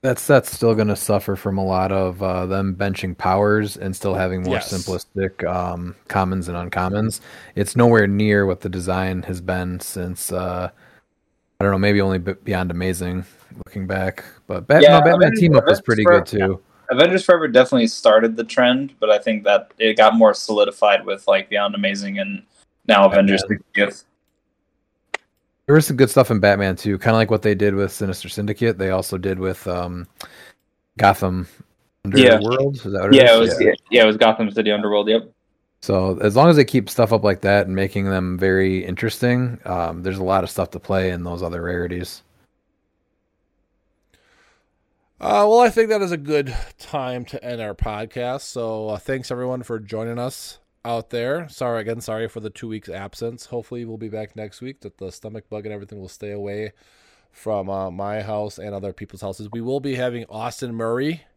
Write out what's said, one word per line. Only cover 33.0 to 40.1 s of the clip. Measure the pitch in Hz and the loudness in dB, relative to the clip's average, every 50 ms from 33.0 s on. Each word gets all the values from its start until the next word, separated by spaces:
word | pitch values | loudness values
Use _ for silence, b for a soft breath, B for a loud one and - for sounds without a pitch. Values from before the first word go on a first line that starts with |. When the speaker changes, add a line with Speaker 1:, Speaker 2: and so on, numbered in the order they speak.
Speaker 1:
what | 92 101 131 | 2 6 8
it | |
Speaker 3:
Yeah, | 135 131 120 | 8 10 10
Speaker 1:
is? | 113 | 8
Speaker 3:
it | 113 | 8
was, | 113 110 - - | 6 4 2 2
Speaker 1:
Yeah. | - 101 - - _ _ | 2 2 2 0 _ _
Speaker 3:
yeah, | 113 123 | 4 6
it | 113 | 6
was | 110 107 107 | 6 6 4
Gotham | 117 110 110 113 113 104 | 4 2 4 2 -2 -4
City | 101 113 107 104 | -2 -2 0 0
Underworld, | 104 104 107 104 104 104 104 107 | 0 -2 -2 0 0 0 2 2
yep. | 110 113 113 - _ _ _ _ _ _ _ _ _ _ | 0 0 0 -4 _ _ _ _ _ _ _ _ _ _
Speaker 1:
So | - - 98 95 92 95 92 82 | -6 -2 0 0 0 0 -2 0
as | - 107 101 | 0 2 4
long | 123 143 170 | 6 6 8
as | 170 | 8
they | 147 135 | 6 4
keep | - - 127 107 - | 4 2 -2 -2 -2
stuff | - - 117 104 113 | 0 0 2 2 2
up | 107 101 | 2 2
like | 104 95 90 | 0 0 0
that | - 98 101 101 98 | 0 2 2 2 2
and | 92 92 | 0 -2
making | 95 98 98 - 101 98 98 | -4 -4 -2 -4 -4 -4 -2
them | 95 95 92 92 92 | -2 -2 -2 -4 -4
very | 90 95 95 95 95 95 95 95 92 92 | -2 0 2 2 2 2 0 0 -2 -4
interesting, | 92 92 - - 110 - - - 123 123 123 127 123 117 107 _ | -6 -8 -6 -6 -6 -4 -2 0 0 0 0 -2 -4 -6 -10 _
um, | - 92 90 85 82 82 85 | -8 -6 -4 -4 -6 -6 -8
there's | 87 95 | -8 -8